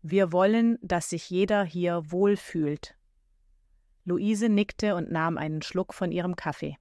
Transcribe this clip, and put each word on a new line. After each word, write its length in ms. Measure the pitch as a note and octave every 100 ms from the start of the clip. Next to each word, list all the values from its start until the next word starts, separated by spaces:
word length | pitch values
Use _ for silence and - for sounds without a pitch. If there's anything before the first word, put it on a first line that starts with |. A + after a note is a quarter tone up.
"Wir 300 | D#3 F#3+ F#3
wollen, 460 | F3+ G3 A3+ A#3 A3+
dass 280 | F#3 F3+ -
sich 200 | E3+ -
jeder 340 | F3+ G3+ G#3
hier 460 | F#3 E3 F3 E3+ D3+
wohlfühlt." 840 | F3 G3+ G3+ - E3+ D3+ D3+ - _ _ _ _ _ _ _ _ _ _ _
Luise 440 | - F3 G3+ G#3+ A3+
nickte 460 | G3+ G3+ - G#3
und 160 | F3 E3
nahm 260 | D#3+ E3 D#3+
einen 240 | D#3 D#3
Schluck 320 | - F#3 F#3
von 200 | - F3+
ihrem 240 | E3+ F3+ F3
Kaffee. 400 | - C#3+ D3 C#3+